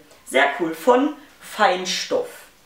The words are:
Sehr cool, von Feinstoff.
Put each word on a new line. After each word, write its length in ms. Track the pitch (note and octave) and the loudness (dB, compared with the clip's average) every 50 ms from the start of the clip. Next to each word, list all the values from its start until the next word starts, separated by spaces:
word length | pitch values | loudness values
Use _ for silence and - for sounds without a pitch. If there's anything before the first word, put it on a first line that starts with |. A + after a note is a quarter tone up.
| - _ - - _ | -14 _ -20 -20 _
Sehr 200 | - - C3+ C#3 - - | -4 0 0 0 0 0
cool, 160 | - F3 D#3+ D#3+ | -2 -4 -4 -4
von 420 | - - B3 B3 B3+ C#4+ D4+ D4+ - - - - - | 0 4 4 4 4 4 0 -2 -6 -14 -20 -20 -20
Feinstoff. 880 | - - - - G#3+ F3+ F#3 F#3 F#3 F#3 - - - - C#3 B2 - - - - - - _ _ _ | -20 -12 0 2 2 2 2 0 -4 -4 -6 -6 -4 -4 -4 -4 -4 -6 -12 -18 -20 -20 _ _ _